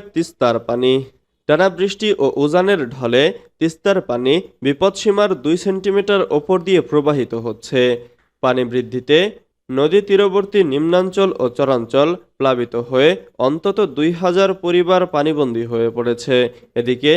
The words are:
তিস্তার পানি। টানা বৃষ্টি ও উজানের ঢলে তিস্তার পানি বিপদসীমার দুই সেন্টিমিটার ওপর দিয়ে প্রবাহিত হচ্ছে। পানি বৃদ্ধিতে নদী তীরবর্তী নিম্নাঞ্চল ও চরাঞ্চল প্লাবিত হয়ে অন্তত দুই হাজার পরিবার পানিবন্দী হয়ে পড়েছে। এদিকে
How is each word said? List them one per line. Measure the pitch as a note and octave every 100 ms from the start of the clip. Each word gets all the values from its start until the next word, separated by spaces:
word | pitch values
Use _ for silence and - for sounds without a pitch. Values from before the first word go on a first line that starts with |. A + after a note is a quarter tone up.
| G3+
তিস্তার | D#3+ E3+ - A#2+ A#2
পানি। | A#2 B2 B2+ C3 C3 _ _ _ -
টানা | D#3 F#3+
বৃষ্টি | E3 G3 G3 G#3+ -
ও | C#3 -
উজানের | D3 F3 F#3+ F#3+ B2
ঢলে | C3+ A#2+ B2 D#3+ G3 - -
তিস্তার | D#3+ - G3 F#3+
পানি | F3 A#2+ B2+ D#3 - -
বিপদসীমার | C3 C#3 F#3+ G3 A3 G3+ G#3 D#3+
দুই | C#3+ F3
সেন্টিমিটার | G3+ F#3+ G3 G3 G3+ G3+ -
ওপর | D3 D3 F#3
দিয়ে | F3 F3+
প্রবাহিত | - D3+ C#3+ D3 A#2+
হচ্ছে। | A#2 A2+ G#2+ - C3 B2 A#2+ - _ _ -
পানি | B2+ B2+
বৃদ্ধিতে | A#2+ B2+ A#2 B2+ B2 D#3 G#3 - _ _ -
নদী | C3 D3+ G3
তীরবর্তী | G3+ G3 G3+ G3 G3 G#3
নিম্নাঞ্চল | E3 C#3 E3 F3+ F#3 F#3+ F#3+ -
ও | B2
চরাঞ্চল | - C3+ B2+ A#2 C3+ D3+ F3+ _ -
প্লাবিত | C3+ B2 A#2+ A#2+
হয়ে | A#2+ B2+ D3+ F#3+ - -
অন্তত | B2+ D#3+ G3 G3 F#3
দুই | B2+ D#3
হাজার | E3+ F3+ F3+ G3
পরিবার | F#3+ F3 F3 F3 F3+ F3+
পানিবন্দী | D3 D3+ D3 C3 A#2
হয়ে | A#2 A#2 A#2
পড়েছে। | A#2 A#2+ A#2+ - B2 B2 - _ A#2+
এদিকে | A#2+ B2 D3